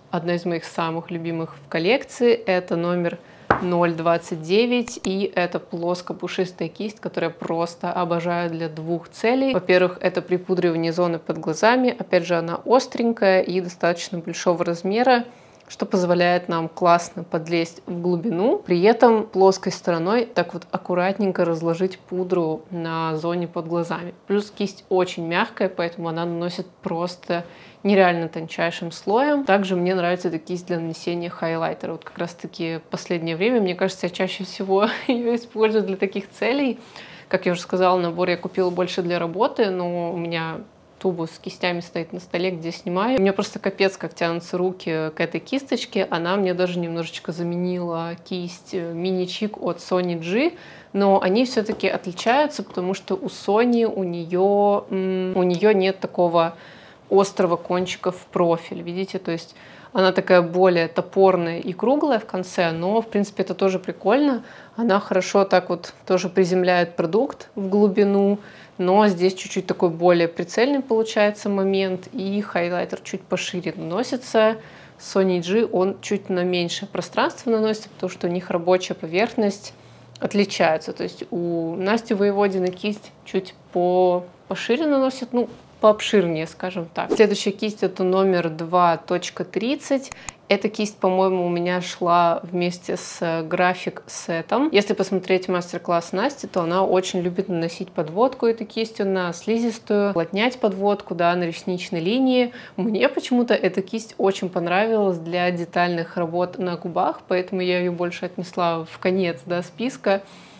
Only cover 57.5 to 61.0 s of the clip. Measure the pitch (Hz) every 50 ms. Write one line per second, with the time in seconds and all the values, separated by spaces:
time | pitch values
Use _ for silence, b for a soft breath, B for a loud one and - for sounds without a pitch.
57.5 | 170 170 - - 180 180 185 180 - - - 185 180 - - - - 180 175 170
58.5 | 165 165 - - - 175 170 170 175 185 190 190 - 185 185 - 165 165 - -
59.5 | - B B B B B B B B - 190 185 180 196 180 - 185 180 170 165
60.5 | 170 180 185 185 180 170 165 160 - 175